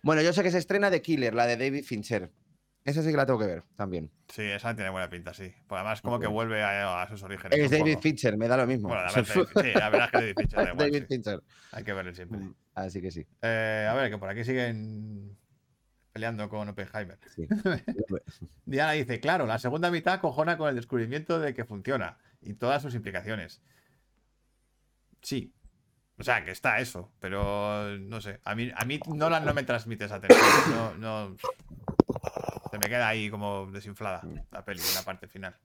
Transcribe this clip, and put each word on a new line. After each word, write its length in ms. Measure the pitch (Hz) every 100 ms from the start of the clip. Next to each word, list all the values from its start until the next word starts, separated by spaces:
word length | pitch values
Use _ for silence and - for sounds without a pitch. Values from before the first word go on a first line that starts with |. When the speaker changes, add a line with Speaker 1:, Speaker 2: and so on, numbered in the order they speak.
Speaker 1:
Bueno, 200 | 143 156
yo 120 | 165
sé 100 | 170
que 80 | 185
se 60 | 175
estrena 340 | - 202 202
The 100 | 165
Killer, 320 | - 151 120
la 120 | 117 120
de 100 | 117
David 260 | 135 139
Fincher. 480 | 139 110 104 110 90 _ _ _ _ _
Esa 180 | - 147
sí 80 | 160
que 80 | 147
la 80 | 135
tengo 140 | 120
que 60 | 104
ver 160 | 82 - -
también. 360 | 101 87 78 _ -
Speaker 2:
Sí, 160 | -
esa 320 | 104 101 117 113
tiene 140 | 95
buena 180 | 95 90
pinta, 240 | 87 87
sí. 180 | 85 92 - _
Pues 120 | 95
además, 220 | 104 107
como 180 | 120 120
que 80 | 107
Speaker 1:
Ok. 60 |
Speaker 2:
vuelve 280 | 107 113 110
a, 400 | 104 101 101 90
a 60 | 90
sus 160 | 107
orígenes 340 | 98 98 92 147
Speaker 1:
Es 140 | 143
Speaker 2:
un 80 | 151
Speaker 1:
David 140 | 156
Speaker 2:
poco. 80 | 151
Speaker 1:
Fincher, 340 | 160 143 120 104
me 100 | 117
da 100 | 127
lo 100 | 123
mismo. 220 | 127 101
Speaker 2:
Bueno, 140 | 107
la 80 | 90
Speaker 1:
<laughs> 40 | 95
Speaker 2:
verdad, 180 | 104 110 170 208
sí, 100 | 135
la 160 | 101 107
verdad 160 | 107 120
es 60 |
que 60 | -
David 180 | - -
Fincher 200 | - -
da 60 | 185
igual, 40 | 175
Speaker 1:
David 240 | 147 147
Speaker 2:
sí. 40 | 123
Speaker 1:
Fincher. 320 | 131 104 95 _ - -
Speaker 2:
Hay 120 | -
que 100 | 104
verle 200 | 98 92 90
siempre. 220 | 90 101
Speaker 1:
Mm, 160 | 98 - _ -
así 260 | 95 92
que 100 | 90
sí. 140 | 82 - _
Speaker 2:
Eh, 460 | 113 113 110 110 107
a 40 | 123
ver, 160 | 127
que 60 | 104
por 120 | 95
aquí 140 | 104
siguen 920 | 120 131 120 110 107 107 107 104 98 101 _ _ _ _ _ _ _
peleando 360 | 110 113 110 104
con 200 | 107 104
Oppenheimer. 480 | 98 95 110 92 - - -
Speaker 1:
Sí. 120 | 82
Speaker 2:
<laughs> 1160 | 214 190 170 - - - - - - - - -
Diana 260 | 135 156
dice: 280 | 151 123 117
claro, 260 | 143 180 123
la 100 | 113
segunda 300 | 127 156 175
mitad 300 | 170 170 190
cojona 380 | 175 - 160 165
con 120 | 151
el 60 | 127
descubrimiento 640 | 117 127 113 143 156 165
de 140 | 151 127
que 100 | 113
funciona 520 | 104 98 131 85 - _ _
y 120 | -
todas 280 | 104 123 143
sus 120 | 143
implicaciones. 680 | 120 101 92 101 107 80 - _ _ _ _ _ _ _ _ _ _ _ _ _ _ _ _
Sí. 320 | - 139 - _ - _ _ _ _ _
O 60 |
sea, 220 | 107 117 90
que 60 |
está 280 | 92 135 110
eso, 320 | 123 90 92 _
pero 800 | 95 98 101 101 104 104 104 101
no 240 | 95 113
sé. 180 | 104 95 -
A 100 | 107
mí, 160 | 120
a 120 | - 120
mí 140 | 151 -
Nolan 360 | 151 160 165 151
no 80 |
me 100 | 143
transmite 420 | 131 120 113 110 104
esa 140 | 101
tensión. 200 | 101 233 - - 170
No, 220 | 117 113 87 113 110 101
no. 60 | 95 - - - - - - - - - - - - -
Se 60 | 104
me 80 | 104
queda 200 | 123 113
ahí 200 | 110 107
como 400 | 104 104 101 95
desinflada 500 | 98 104 101 107 90
Speaker 1:
Mm. 160 | 82 78 -
Speaker 2:
la 120 | -
peli 160 | 98 90
en 160 | 87 -
la 60 |
parte 240 | 92 92 90
final. 280 | 98 95 -